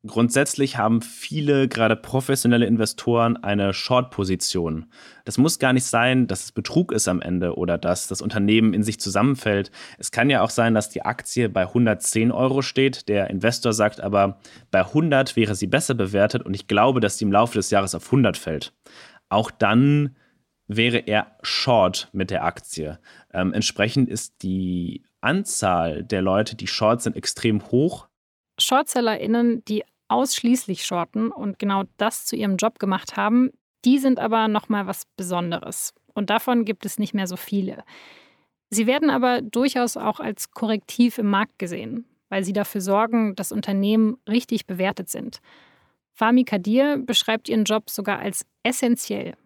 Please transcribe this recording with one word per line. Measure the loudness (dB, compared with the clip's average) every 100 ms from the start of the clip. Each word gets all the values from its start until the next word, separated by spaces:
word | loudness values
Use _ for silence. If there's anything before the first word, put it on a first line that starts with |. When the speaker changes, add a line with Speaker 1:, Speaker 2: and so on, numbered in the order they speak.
| -4
Speaker 1:
Grundsätzlich | 0 2 2 0 0 -2 0
haben | 2 2
viele, | -2 -14 -8 -2 2 2 2
gerade | 2 2 2
professionelle | 0 -4 0 0 4 4 4
Investoren, | 2 0 -2 0 2 2 0
eine | -2 0 0
Short-Position. | -2 0 0 0 -4 -2 -2 -2 -2 -2 -4 -8 -20 -20 -16 -6
Das | 2
muss | 2 4
gar | 2
nicht | 2
sein, | 2 2 2 2 0
dass | -2 -6
es |
Betrug | -8 0 0 2
ist | 0 0
am | -2
Ende | -2 -2 -2 -2
oder | -2 0
dass | 0 -2 -4
das | -6
Unternehmen | -4 0 4 6 4
in | 2
sich | -2 -4
zusammenfällt. | -2 0 0 0 0 0 -2 -10 -20 -12
Es | -6
kann | 0 2
ja | 2
auch | 2
sein, | 2 2
dass | 2 0
die | -6
Aktie | -6 -6 -6 -2 0
bei | 0 0
hundertzehn | 2 2 2 0 0 0
Euro | 2 0 0
steht. | -2 0 0 0 -2
Der | -2 0
Investor | 0 -2 0 -2
sagt | 2 0 0
aber, | 0 2 2 0 -20 -20 _
bei | 0
hundert | 2 0 2 2 2 2
wäre | 0
sie | 0 0
besser | 0 0
bewertet | -2 0 2 2 2
und | -4 -8
ich | 0
glaube, | 2 4 4
dass | 0 0
sie | 2
im |
Laufe | 4 4 0
des | 2
Jahres | 0 0
auf | -6 0
hundert | 4 4 0
fällt. | -6 -6 -8 _ -20 -20 -20 _ _
Auch | -2 -2
dann | _ 2 4 4 4 0 -6 _ _ _ _ -6
wäre | 0 2 2
er | 0 -2 -2 _
short | -6 -2 2 4 4 0 -8
mit | -6 -4
der | -2
Aktie. | -4 -6 -14 -10 -10 -12 _ -20 _
Ähm, | -2 -2
entsprechend | 0 -4 -2 0 0 -2
ist | -2 -10 _
die | -6 -4 -2 -4 -6 -10 _ _
Anzahl | -2 -2 -4 -2 0 2 0 -4
der | -4 -2
Leute, | 2 0 0 -6
die | -8
short | 0 0 0
sind, | -2 -6
extrem | -8 -2 0 0 0
hoch. | 0 0 -4 -18 _ _ _ _ -6
Speaker 2:
ShortsellerInnen, | 2 2 2 0 0 -2 0 2 2 0 -4
die | -6 -6 _ _
ausschließlich | 0 0 0 2 0 0 -8 -4
shorten | -4 -4 -4 -4
und | -4 -8 -4
genau | -2 -2 -4 -2
das | -2 -2 -8
zu | -4
ihrem | -2 0
Job | 0 _
gemacht | -2 -2 -4 -4
haben, | 2 2 2 _ _ _ 2
die | 4
sind | 4 2
aber | 2 2 2
noch | 0 -2
mal | -4 -2
was | -8 -10 -10
Besonderes. | -4 -2 -2 -6 -8 -10 -10 _ _
Und | -6 0
davon | 0 2 0 0
gibt | -4 -6
es | -4
nicht | -4
mehr | -4 -6
so | -8
viele. | -4 -4 -4 -8 -18 -20 -20 -20 _ _ _ _ _
Sie | 0 2
werden | 2 2
aber | 2 2 0
durchaus | -2 -2 0 0 -2 -2
auch | -4 -4
als | -8 -8 -12
Korrektiv | -6 -4 -4 -4 2 2 2
im | 0
Markt | 2 0 _
gesehen, | -10 -8 -10 -10 -12 _ _
weil | -4
sie | -2
dafür | -2 -2 -4
sorgen, | 0 0 2 2 0 -4
dass | -6
Unternehmen | -6 -2 0 2 4 2 0 -2
richtig | -2 0 -6 -6
bewertet | -4 -4 -4 -10
sind. | -10 -12 -16 _ -20 _ _ _ _ _
Fahmi | -2 2 4
Kadir | 2 -2 0 2 2 0
beschreibt | -2 -2 0 -2 0
ihren | 0
Job | 0 -2 -4
sogar | -8 -4 -4
als | -4 -8 -12 _
essentiell. | -4 0 0 0 -2 -8 -8 -14